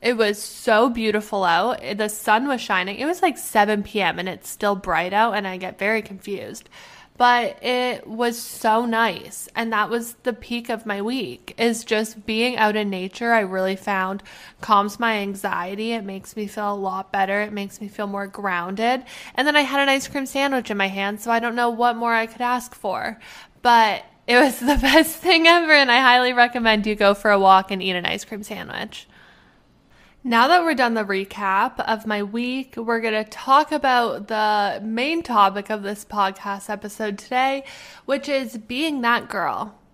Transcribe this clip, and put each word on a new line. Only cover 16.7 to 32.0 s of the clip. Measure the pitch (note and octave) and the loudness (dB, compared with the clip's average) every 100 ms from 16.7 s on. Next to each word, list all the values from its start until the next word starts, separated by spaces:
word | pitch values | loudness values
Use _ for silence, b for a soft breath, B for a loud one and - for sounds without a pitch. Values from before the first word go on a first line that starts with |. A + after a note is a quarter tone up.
a | |
lot | G3+ F#3+ F#3+ F#3+ | -4 -6 -6 -6
better. | G3+ F#3+ G3+ | -2 0 0
It | G#3 | -2
makes | G#3 G3 - | -6 -10 -12
me | G#3 | -16
feel | G#3 G#3 | -8 -6
more | G3 G3 | -6 -8
grounded. | F#3+ G3+ F3+ F3 G3 A3+ B3+ B3+ B B - | -8 -4 -4 -4 -2 -2 -2 -4 B B -2
And | C#4+ | 2
then | |
I | D4 | 2
had | C4+ C#4 | 2 2
an | C#4 | 2
ice | C4+ - | 2 0
cream | C#4+ C4+ | -6 -6
sandwich | C4+ C#4 C4+ - | -2 0 0 -4
in | G#3 | -4
my | G3 | -2
hand, | G3 G3 G#3 | -2 -4 -4
so | A3+ | -2
I | A#3 | -2
don't | A#3 | -2
know | A#3 A#3+ | -2 -2
what | A3+ A#3+ | 2 0
more | A3+ A#3 | 0 0
I | A#3 A3+ | 0 -2
could | A3+ | -4
ask | B3 B3 A#3 | -2 -2 -6
for. | - G#3 F3+ - A3 B B B _ | -10 -6 -4 -6 -8 B B B _
But | B3 A#3+ A3 G3 - _ - | 4 6 6 2 -8 _ 2
it | |
was | A#3+ C#4 A#3+ | 6 6 2
<laughs> | |
the | A#3+ C#4 | 0 2
best | C4 C#4+ D#4+ - | 6 6 6 0
thing | F4 E4+ E4 | 2 4 8
ever, | E4+ E4 | 6 6
and | D4+ C4+ | 4 6
I | A#3+ | 6
highly | C4 B3 B3 | 6 6 4
recommend | B3 A#3+ B3 A3+ G#3+ G#3+ | 4 4 4 2 2 2
you | G#3 | 4
go | G3+ | 4
for | G3+ G#3+ | 4 4
a | G3+ | 6
walk | F#3+ F#3+ F#3+ | 8 8 6
and | G3 | -4
eat | F#3 | -2
an | F3+ F3 | -2 -2
ice | G3 | -4
cream | - G#3 | -8 -14
sandwich. | G#3 G3 - - G#3 - - b b b b b b _ _ b b b | -12 -12 -10 -10 -10 -14 -20 b b b b b b _ _ b b b
Now | C4 A#3 B3+ | 0 2 6
that | F4+ | 6
we're | E4 | 4
done | C4+ A#3+ | 2 2
the | A3+ | 0
recap | G#3 G3 G3 - G3+ F#3+ A#3 - | -2 -2 -4 -6 -2 0 0 -2
of | - G#3+ | -4 -4